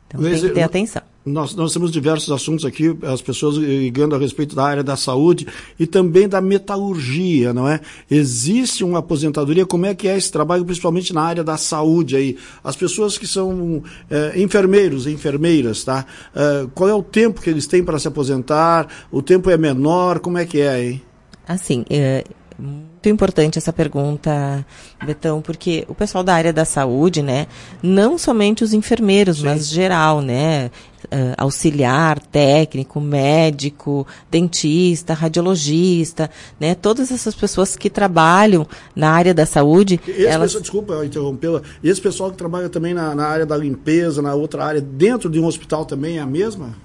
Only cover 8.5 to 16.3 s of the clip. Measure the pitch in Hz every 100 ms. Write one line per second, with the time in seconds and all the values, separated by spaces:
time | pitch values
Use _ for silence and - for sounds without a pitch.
8.5 | 226 254 - 180 175 165 156 156 151 143
9.5 | 170 185 175 190 190 196 190 - 151 151
10.5 | 180 175 170 175 170 175 165 165 170 160
11.5 | 156 - 156 156 170 143 135 139 123 -
12.5 | - - 139 180 - 208 196 202 196 190
13.5 | 185 170 160 - - - 147 151 175 196
14.5 | 208 190 196 190 135 131 151 151 143 165
15.5 | 160 117 104 - 131 131 - -